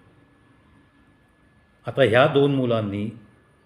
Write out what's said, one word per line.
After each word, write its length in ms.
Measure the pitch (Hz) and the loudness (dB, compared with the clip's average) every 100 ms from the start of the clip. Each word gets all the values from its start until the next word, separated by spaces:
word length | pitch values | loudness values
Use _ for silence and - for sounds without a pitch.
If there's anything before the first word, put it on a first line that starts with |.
| _ _ _ _ _ _ _ _ _ _ _ _ _ _ _ _ _ _ - | _ _ _ _ _ _ _ _ _ _ _ _ _ _ _ _ _ _ -10
आता 160 | 120 | 0
ह्या 260 | 127 120 151 | 2 4 2
दोन 280 | 139 143 135 | 2 0 0
मुलांनी 540 | 123 113 104 101 104 123 - _ _ _ | -2 -2 -4 -6 -10 -12 -20 _ _ _